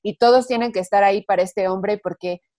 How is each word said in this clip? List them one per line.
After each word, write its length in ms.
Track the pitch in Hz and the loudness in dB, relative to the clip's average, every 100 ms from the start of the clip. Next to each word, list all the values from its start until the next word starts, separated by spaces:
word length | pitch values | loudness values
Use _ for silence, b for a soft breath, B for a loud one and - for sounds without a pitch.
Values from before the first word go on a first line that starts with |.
y 160 | 208 - | -10 0
todos 300 | 240 254 247 | 4 4 2
tienen 260 | 240 233 | -2 -2
que 60 | 190 | -4
estar 240 | 185 202 | -2 2
ahí 200 | 202 196 | 2 2
para 200 | 196 185 | 0 -2
este 260 | 185 - 185 | -2 -2 -4
hombre 300 | 190 202 208 | -2 -4 -4
porque 380 | 180 175 180 175 _ | -6 -8 -8 -10 _